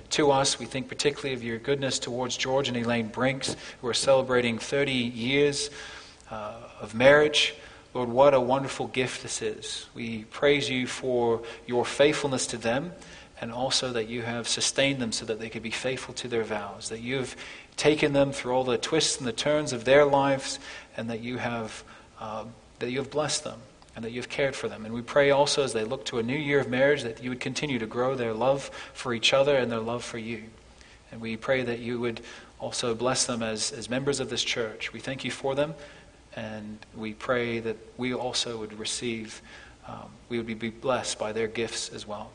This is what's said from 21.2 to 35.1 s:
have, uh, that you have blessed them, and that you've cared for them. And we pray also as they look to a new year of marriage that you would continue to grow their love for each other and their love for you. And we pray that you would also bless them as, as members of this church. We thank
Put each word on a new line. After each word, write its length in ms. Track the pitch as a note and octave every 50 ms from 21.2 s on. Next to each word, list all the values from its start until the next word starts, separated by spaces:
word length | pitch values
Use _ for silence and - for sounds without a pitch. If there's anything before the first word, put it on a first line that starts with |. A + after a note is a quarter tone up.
| A#2 B2 B2+
have, 460 | A#2+ B2 A#2+ A#2 A#2 A2 A2 - - - - - - - - - -
uh, 240 | A2+ G#2+ G#2+ A2 G#2+ A#2 A#2+ - - - - -
that 100 | A#2+ B2
you 100 | B2+ C#3
have 120 | B2+ A2+
blessed 320 | - D3 D3+ C#3+ - - -
them, 160 | A2+ A2+ A#2 - - - - - - -
and 80 | B2 A#2
that 80 | A2+
you've 180 | A#2+ B2 A#2 -
cared 260 | - - C#3+ C3+ C3+
for 120 | - -
them. 180 | A2 G2+ G#2 G#2+
And 80 | A2 A#2
we 80 | A#2+
pray 300 | A#2+ - - D3 C#3 C#3+
also 320 | C#3 C#3 C#3+ C#3+ - D3 C3+
as 100 | B2 A2+
they 120 | A2 A2
look 200 | A2+ C3+ C3+ -
to 140 | - C3+ A#2
a 40 | A2+
new 140 | A#2+ C3+
year 220 | D#3 D3 C#3+ C#3+ C#3
of 80 | B2
marriage 360 | A#2 B2+ B2+ C3+ C#3+ D3 C#3 A#2
that 200 | A#2 - - B2
you 60 | B2
would 100 | B2 B2
continue 400 | - C3+ B2 - D3+ D3 C3 A2+
to 60 | A2+
grow 300 | G#2 A2 A#2+ B2 C3+ C3+
their 180 | B2+ A#2 A2+ A2
love 360 | A2 A#2+ C3+ C#3 C#3 - - - - - - -
for 200 | - - B2+ A#2
each 200 | A2 A2 - C#3
other 220 | C3+ C#3 D3 C#3+
and 160 | C3 A#2+ A#2
their 80 | A#2 A2+
love 240 | A2 A#2 A#2+ A#2+ -
for 140 | - -
you. 260 | A#2 A2 A2+ A#2 G#2+ A2 A2+ - - - - - - - - - - - -
And 100 | - A2+
we 160 | A2+ A2+ A2+
pray 240 | A2 - - C3+ B2+ B2
that 160 | A#2+ A#2+ A#2
you 200 | A#2+ A#2 B2 A#2
would 180 | A#2+ A#2+ A2+ A2+ - - - - - - - -
also 340 | - A#2+ - - C3 A#2+ A2+
bless 300 | A2 A#2+ B2+ B2+ - -
them 160 | - A#2+ A2+
as, 300 | A2+ A2 A2 G#2+ - -
as 180 | - A#2+ G#2 A2
members 300 | B2+ C3 C#3 C#3+ C#3 B2+
of 100 | B2+ A2+
this 140 | A#2+ A2 -
church. 480 | - - B2+ A2+ A2 G#2+ - - -
We 80 | - A2+
thank 240 | - C3+